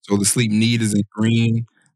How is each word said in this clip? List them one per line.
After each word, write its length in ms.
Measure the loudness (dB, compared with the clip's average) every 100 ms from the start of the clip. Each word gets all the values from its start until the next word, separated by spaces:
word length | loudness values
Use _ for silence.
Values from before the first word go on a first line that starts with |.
So 120 | -4 -2
the 80 |
sleep 260 | 0 0 0
need 280 | 2 0 0
is 140 | 0
in 80 | -2 -2
green. 540 | -2 0 2 0 -2 -6 _ _